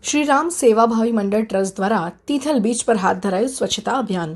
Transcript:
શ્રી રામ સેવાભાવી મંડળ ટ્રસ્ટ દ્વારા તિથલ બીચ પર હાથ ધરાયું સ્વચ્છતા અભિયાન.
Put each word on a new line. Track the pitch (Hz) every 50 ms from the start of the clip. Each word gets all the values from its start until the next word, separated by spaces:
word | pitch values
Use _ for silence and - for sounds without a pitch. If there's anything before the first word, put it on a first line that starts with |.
| _
શ્રી | - - 294 302
રામ | 285 285 277 311 339
સેવાભાવી | 339 - - 240 220 214 226 233 226 226 226 233 233
મંડળ | 220 202 196 202 214 220
ટ્રસ્ટ | 214 - 196 196 190 190
દ્વારા | - 190 196 220 202 165 170 - - _ -
તિથલ | 285 285 269 294 311 254
બીચ | 196 226 240 226 -
પર | - 233
હાથ | 208 180 185 190
ધરાયું | 185 185 202 190 185 226 269
સ્વચ્છતા | 262 - - - - - - - 226
અભિયાન. | 269 247 - 196 185 170 156 160